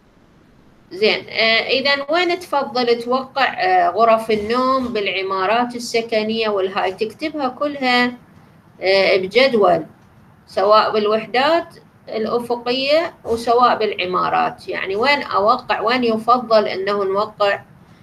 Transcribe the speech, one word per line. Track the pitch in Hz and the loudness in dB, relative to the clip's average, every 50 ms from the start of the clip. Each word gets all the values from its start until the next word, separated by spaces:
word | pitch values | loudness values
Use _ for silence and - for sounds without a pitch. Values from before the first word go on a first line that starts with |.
| _ _ _ _ _ _ _ _ _ _ _ _ _ _ _ _ _ _ - | _ _ _ _ _ _ _ _ _ _ _ _ _ _ _ _ _ _ -6
زين، | 190 214 208 180 - - - | -2 0 0 0 0 -4 -6
آه، | - - 220 220 226 226 - - | -4 -2 0 2 2 0 0 0
إذن | 226 269 254 285 277 277 277 277 | -2 0 0 0 0 -2 -2 -2
وين | 311 349 359 339 349 349 | -2 0 0 0 -2 -4
تفضل | - - 294 277 269 - 226 247 247 233 233 233 233 | -4 -4 -2 -2 -2 -2 -4 -2 0 0 0 0 0
توقع، | 240 254 269 262 - - 277 254 - - - 185 | -2 -2 -2 -2 -4 -2 -2 -2 0 0 -2 0
آه، | 185 185 180 175 175 | 2 2 2 2 2
غرف | 175 202 226 226 220 220 226 - | 2 2 4 4 4 2 2 0
النوم | 220 214 202 214 233 254 254 262 269 262 254 233 | -2 -2 -2 -2 -2 0 0 0 0 0 -2 -4
بالعمارات | 214 214 202 190 180 190 190 190 190 190 185 196 220 240 247 240 240 | -4 -4 -4 -4 -4 -4 -4 -4 -2 -2 0 2 2 2 0 0 -4
السكنية | 240 240 - - 226 226 226 226 214 214 220 226 226 220 214 | -8 -8 -4 -2 -2 -2 -2 -2 -2 0 0 -2 -2 0 0
والهاي؟ | 208 190 185 190 190 196 180 185 185 | 0 0 -2 -2 -2 -2 -2 -4 -2
تكتبها | 185 214 220 - - 311 311 302 302 277 247 | -4 -6 -6 -6 -6 -8 -6 -4 -4 -4 -4
كلها، | 247 - 285 294 285 285 262 254 247 247 247 247 247 - - - - - - - _ _ _ - - - | -4 -4 -6 -6 -4 -4 -2 0 2 2 2 0 -2 -6 -14 -20 -20 -20 -20 -20 _ _ _ -20 -14 -4
آه، | - 185 196 190 190 170 190 | 0 2 2 4 4 4 2
بجدول، | 196 185 190 190 233 269 269 247 214 196 180 170 160 156 - - - _ _ _ - - - _ _ _ | 2 0 0 2 2 4 4 4 4 4 4 2 2 0 -6 -14 -20 _ _ _ -20 -20 -20 _ _ _
سواء | - - 202 190 208 214 214 - 123 - | -8 -4 -2 2 4 4 4 4 2 0
بالوحدات | 220 208 208 214 220 220 220 - 247 269 302 330 339 330 - - - - _ _ _ _ - | 0 0 0 0 -2 -2 -2 -2 0 2 2 2 0 -2 -4 -12 -20 -20 _ _ _ _ -10
الأفقية | - 220 220 220 226 240 233 - 240 240 - 240 254 262 269 277 294 320 339 - - - - | -8 -6 -4 -4 -4 -4 -4 -4 -6 -4 -4 -4 -2 -2 0 2 2 2 0 -2 -6 -10 -8
وسواء | - 233 226 - 247 233 247 247 233 - - | -6 -6 -2 0 2 4 4 4 4 4 2
بالعمارات. | 220 214 - - 180 180 180 180 170 160 165 160 165 160 - - - 196 | 0 -2 -2 -4 -4 -2 -2 -2 -2 0 0 0 0 0 -4 -6 -10 -8
يعني | 175 165 151 185 196 | -8 -6 -6 -4 -4
وين | 208 240 277 285 269 - | 0 0 2 0 0 -2
أوقع، | - - 196 202 214 254 - - - 202 - | -2 -2 0 2 2 2 2 0 -2 -4 -2
وين | 185 220 247 254 240 | 0 0 0 0 0
يفضل | 226 220 220 - 240 247 247 240 196 226 214 208 - | 0 -2 0 2 2 2 2 2 2 2 2 4 2
أنه | 139 185 190 196 202 202 196 | -2 -4 -2 -2 -2 0 0
نوقع | 190 190 202 214 214 - - 208 202 196 - - - - - - - - - | 0 0 -2 -2 -4 -2 -2 0 0 0 -2 -6 -12 -20 -20 -20 -20 -20 -20